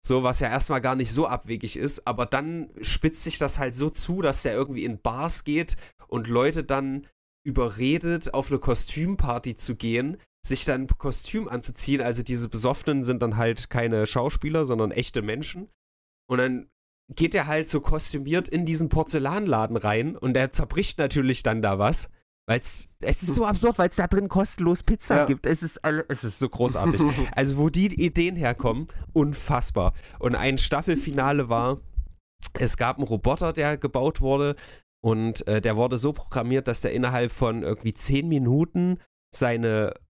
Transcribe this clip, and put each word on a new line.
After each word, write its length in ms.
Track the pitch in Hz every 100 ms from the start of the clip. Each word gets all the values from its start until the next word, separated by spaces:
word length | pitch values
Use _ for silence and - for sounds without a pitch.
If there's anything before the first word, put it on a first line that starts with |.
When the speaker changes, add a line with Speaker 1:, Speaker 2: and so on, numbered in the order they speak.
| -
Speaker 1:
So, 180 | 127
was 160 | 127 123
ja 100 | 120
erstmal 300 | 127 - 135
gar 140 | 127 131
nicht 160 | 117
so 160 | 117 160
abwegig 480 | 123 - 113 110 -
ist, 300 | 143 - -
aber 180 | 123 120
dann 440 | 135 151 170 - -
spitzt 420 | - - 160 160
sich 160 | 165 -
das 200 | 143 -
halt 160 | 135 120
so 140 | 151
zu, 320 | - - 185
dass 220 | 160 135
der 100 | -
irgendwie 320 | 110 139 127 117
in 160 | 107
Bars 420 | 113 120 160 -
geht 320 | - 151 170 - - _ -
und 200 | 120 113
Leute 360 | 117 139 160
dann 440 | 135 139 135 135 - _ _ _ 143
überredet, 880 | 113 120 101 127 160 170 170 -
auf 160 | - 135
eine 100 | 139
Kostümparty 960 | - 117 - 151 170 196 147 120 127 110
zu 200 | - 113
gehen, 420 | 117 117 139 185 _ _ -
sich 200 | 131 -
dann 160 | 131
ein 40 | 131
Kostüm 600 | - 143 - - 214 214
anzuziehen. 520 | 123 139 - - 139
Also 220 | 123 117
diese 240 | 107 123 117
Besoffenen 540 | 113 123 135 - 143
sind 180 | 123 127
dann 160 | 120 107
halt 320 | 117 113 -
keine 360 | 120 117 110 107
Schauspieler, 580 | 127 131 - 151 160 143
sondern 260 | 113 110
echte 300 | - - 120
Menschen. 480 | 104 113 156 175 208 _ _ _ _ _ _
Und 80 | 127
dann 300 | 127 127 - _ _ _ _
geht 220 | - 165 185
er 120 | 151
halt 220 | 156 156
so 100 | 147
kostümiert 680 | - 156 - 147 135 170 175
in 160 | 160 165
diesen 240 | 160 160
Porzellanladen 880 | 160 156 156 139 190 202 113 110 113
rein 380 | 104 110 139 -
und 180 | 127 127
er 140 | 131
zerbricht 480 | - 147 - - -
natürlich 420 | 143 151 131 127
dann 180 | 117 113
da 180 | 107 98
was. 300 | 107 - - - _ _ -
Weil's, 380 | 113 - - - _
es 220 | - -
ist 120 | 175 262
so 100 | 214
absurd, 320 | 185 233 220
weil's 200 | 180 -
da 100 | 175
drin 220 | 190 202
kostenlos 540 | 190 196 - 170 180
Pizza 340 | - 226 - 196
Speaker 2:
Ja. 80 | 143
Speaker 1:
gibt. 200 | 135 -
Es 180 | 160
ist 200 | 160 -
alle, 220 | 156 156 -
es 160 | 135
ist 160 | 117 -
so 80 | 131
großartig. 540 | - 123 - 190 101
Speaker 2:
<laughs> 340 | 147 123 131 -
Speaker 1:
Also 220 | 139 135
wo 120 | 156
die 180 | 160 196 -
Ideen 340 | 170 170 170 175
herkommen, 500 | 131 120 123 113 165 - -
unfassbar. 800 | 160 147 143 - 135 - - 90 - - -
Und 160 | 123 120
ein 220 | 127 135
Staffelfinale 920 | - 147 160 151 - 139 135 143 123
war, 320 | 117 120 139 - - - - _ _ -
es 240 | - 117 -
gab 200 | 120 135
einen 100 | 123
Roboter, 440 | 110 - 151 170
der 240 | 160 147 147
gebaut 440 | 143 127 139 -
wurde 340 | 135 139 143 147 - - _ _
und, 420 | 113 110 113 110 -
äh, 120 | 107
der 140 | 113 110
wurde 220 | 120 123
so 160 | 139
programmiert, 540 | 147 - 127 117 131 131
dass 100 | 117
der 120 | 120
innerhalb 380 | 120 123 123 120
von 300 | - 120 113
irgendwie 300 | 78 107 113
zehn 340 | - - 139 165
Minuten 680 | 151 120 139 165 180 180 180 - _ _ -
seine 580 | 123 117 117 110 104 - -